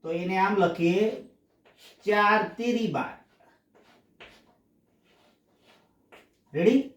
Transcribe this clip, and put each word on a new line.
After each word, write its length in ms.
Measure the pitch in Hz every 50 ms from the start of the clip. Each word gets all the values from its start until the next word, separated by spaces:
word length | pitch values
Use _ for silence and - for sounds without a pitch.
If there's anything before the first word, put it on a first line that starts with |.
તો 80 | - 160
એને 260 | 170 170 180 180 190
આમ 200 | 190 190 202 208
લખીએ, 720 | 196 180 165 - - 170 170 180 196 214 220 - - - - _ _ _ _ _ _ _ _ _ _ - - - _ _
ચાર 420 | 202 208 208 208 208 220 - - -
તેરી 440 | - - 233 240 - 233 226 185
બાર. 320 | 147 127 123 117 - - _ _ _ _ _ _ _ _ _ _ _ _ _ _ _ _ _ _ _ _ - - - - _ _ _ _ _ _ _ _ _ _ _ _ _ _ _ _ _ _ _ _ _ _ _ _ _ _ _ _ _ _ _ _ _ _ - - _ _ _ _ _ _ -
રેડી? 400 | 151 175 220 254 269 269 - -